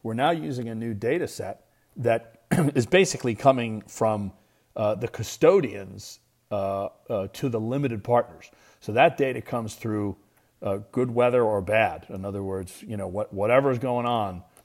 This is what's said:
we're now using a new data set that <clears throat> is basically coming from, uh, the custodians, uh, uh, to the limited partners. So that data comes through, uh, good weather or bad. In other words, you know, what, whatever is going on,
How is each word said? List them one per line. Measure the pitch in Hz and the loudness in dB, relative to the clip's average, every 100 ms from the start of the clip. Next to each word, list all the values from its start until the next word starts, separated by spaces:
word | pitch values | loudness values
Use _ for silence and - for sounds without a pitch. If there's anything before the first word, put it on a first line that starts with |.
we're | 113 | -6
now | 110 147 | 0 0
using | 170 151 127 113 | 0 -4 -6 -6
a | |
new | 113 117 | -6 -6
data | 104 113 165 151 | -2 -2 -2 -2
set | - 98 - _ _ _ - | -8 -12 -12 _ _ _ -4
that | 117 113 - _ _ | 0 0 -2 _ _
<clears throat> | - 147 | 2 2
is | 139 113 | 2 4
basically | 180 190 - 127 | 4 4 0 -2
coming | 110 139 131 117 107 | 4 4 4 -2 -6
from, | - - 110 107 98 - _ _ _ - | -12 -2 0 0 -4 -10 _ _ _ -2
uh, | 107 | -2
the | 107 117 | 0 -6
custodians, | - 113 - 160 196 127 98 98 98 - - _ _ _ | -6 -10 4 6 6 2 -6 -12 -16 -18 -20 _ _ _
uh, | 104 98 98 101 _ - | -2 -2 -2 -4 _ -6
uh, | 110 98 | -4 -4
to | - 139 | -6 -4
the | 117 | -4
limited | 110 135 139 113 | -4 -2 -2 -4
partners. | 110 127 - - - _ _ _ | 2 2 2 -12 -20 _ _ _
So | - | -2
that | 110 165 - | 4 4 4
data | 135 123 | -2 -2
comes | - 120 110 | -4 -6 -6
through, | - 113 107 104 95 _ _ _ _ | -8 -4 -2 -2 -6 _ _ _ _
uh, | 104 98 107 | -4 -4 -4
good | 123 127 | -2 0
weather | 117 123 123 | 2 4 4
or | 113 104 | 2 0
bad. | 92 107 101 82 - | 2 2 2 0 -12
In | 95 | -10
other | 98 101 | -8 -6
words, | 98 95 92 - | -6 -6 -8 -14
you | - 107 | -10 -8
know, | 92 | -6
what, | 95 - | -6 -6
whatever | 98 104 127 139 | -2 4 4 4
is | 123 | 0
going | 127 123 120 | -2 -2 0
on, | 120 101 90 - _ | 0 -2 -6 -14 _